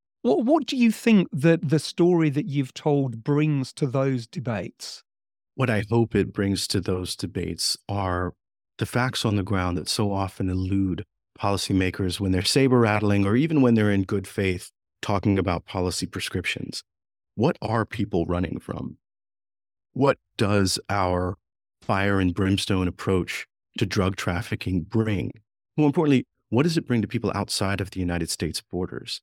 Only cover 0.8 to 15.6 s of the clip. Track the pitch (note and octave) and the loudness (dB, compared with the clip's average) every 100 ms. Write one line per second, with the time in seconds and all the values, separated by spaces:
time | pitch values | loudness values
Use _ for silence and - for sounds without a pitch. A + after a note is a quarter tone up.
0.8 | A#3 - A#3 G#3+ E3 C#3+ D#3+ E3 C#3+ D3+ | 2 4 4 4 4 2 4 4 2 0
1.8 | - - E3+ F3 D#3 C#3 D3+ C#3 C3 - | 0 2 4 4 2 0 -2 -2 -4 -4
2.8 | D#3 C#3+ C3+ A2+ A2 D3 D#3 C#3+ C3 - | 0 0 0 -4 0 2 2 0 -2 -2
3.8 | C#3+ C3+ C3+ C3 A2+ - A#2+ G#2 - - | -2 0 0 -2 -4 -8 -6 -6 -6 -12
4.8 | - - _ _ _ _ _ - B2 G#2+ | -18 -18 _ _ _ _ _ -2 0 0
5.8 | G#2+ A#2 A#2 G2+ F#2+ - G2 F#2+ - G2+ | 2 2 2 2 0 0 0 0 -2 -4
6.8 | F2+ F#2 F2+ - F#2+ F#2+ F2 E2+ - - | -2 -4 -6 -8 -8 -6 -6 -4 -6 -6
7.8 | - G2+ F#2+ F2+ F2+ - _ _ _ - | -6 -4 -2 -2 -4 -8 _ _ _ -8
8.8 | A2 B2 B2+ - A2+ G#2 F#2+ G2 F2+ F2 | -4 0 -2 -2 0 0 0 -2 -2 -2
9.8 | - - G#2 G2 F#2+ - F#2+ F#2 F#2 G2 | -4 -2 -2 -2 -4 -4 -4 -2 -2 0
10.8 | F#2+ E2+ - _ _ - G#2 G2 - F#2+ | 0 -4 -10 _ _ -4 -2 0 0 0
11.8 | F#2 - F#2+ E2+ G2 F#2 F#2 C#3+ C3+ B2+ | 0 -2 -4 -2 -2 0 0 2 4 4
12.8 | A2+ G#2 G#2 G2+ G2 A#2 D#3+ D#3 B2+ A2+ | 4 2 2 2 2 2 2 4 4 6
13.8 | G#2 G2 F#2+ G2+ F#2+ - F#2+ F2 - _ | 4 2 0 -2 -4 -2 -2 -2 -8 _
14.8 | _ _ - G2+ G#2 F#2+ F2+ F2 | _ _ -4 0 2 2 0 -2